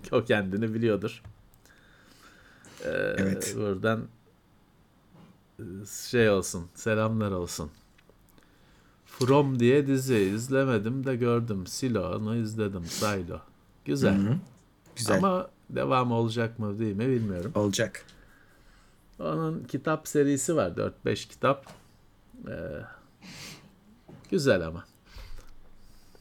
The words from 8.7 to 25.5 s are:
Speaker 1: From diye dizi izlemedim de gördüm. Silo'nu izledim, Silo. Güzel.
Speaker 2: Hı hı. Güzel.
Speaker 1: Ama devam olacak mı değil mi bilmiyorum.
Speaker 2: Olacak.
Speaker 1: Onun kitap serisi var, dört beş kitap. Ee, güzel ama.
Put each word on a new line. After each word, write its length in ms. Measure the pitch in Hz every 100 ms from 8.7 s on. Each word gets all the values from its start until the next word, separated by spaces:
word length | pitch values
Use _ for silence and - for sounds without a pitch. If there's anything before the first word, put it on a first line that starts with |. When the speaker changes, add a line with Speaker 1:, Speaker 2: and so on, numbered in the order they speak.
| _ _ _ _
Speaker 1:
From 520 | - 123 139 143 131
diye 260 | 120 143 139
dizi 300 | 135 131 117
izlemedim 880 | 95 104 123 131 135 113 107 135 127
de 100 | 127
gördüm. 500 | 120 120 117 98 90
Silo'nu 720 | - 131 110 85 101 107 117
izledim, 480 | 110 110 104 98
Silo. 560 | 85 - 107 101 87 87 - _ _ _
Güzel. 300 | - 143 120
Speaker 2:
Hı 40 | 98 101
hı. 60 | 165 - - _ _ _ -
Güzel. 200 | 117 190
Speaker 1:
Ama 340 | 190 185 185 _ -
devam 420 | 123 135 131 123
olacak 460 | 117 117 117 113 117
mı 200 | 104 101
değil 180 | 110 98
mi 120 | 127
bilmiyorum. 440 | 123 110 90 98
Speaker 2:
Olacak. 500 | 104 104 98 104 - - - - - _ _ - - - _ _ -
Speaker 1:
Onun 460 | 156 156 160 160
kitap 440 | - 139 165 156 -
serisi 480 | 151 143 139 - 156
var, 200 | 92 85
dört 280 | 101 -
beş 220 | - 107 -
kitap. 400 | - 127 139 - - - - _ _ _ 247 -
Ee, 40 | 82 85 - - - - _ - - - - - _ - - - - -
güzel 360 | 190 135 98 82
ama. 180 | 82 - - - - - - -